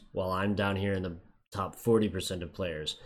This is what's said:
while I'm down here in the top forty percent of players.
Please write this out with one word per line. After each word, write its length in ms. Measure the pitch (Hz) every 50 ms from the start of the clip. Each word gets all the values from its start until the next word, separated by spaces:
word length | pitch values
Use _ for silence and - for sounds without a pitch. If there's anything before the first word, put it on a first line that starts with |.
| - - -
while 180 | 98 92 92
I'm 240 | 92 92 98 104 101
down 220 | 92 101 101 98 95
here 160 | 98 98 98
in 100 | 92 90
the 140 | 90 82 87 - - - _ _ _
top 240 | - 101 95 85 -
forty 320 | - - 120 113 110 107 101
percent 360 | 85 95 87 - 95 87 87
of 100 | 82 -
players. 440 | - 98 87 80 78 78 - - - -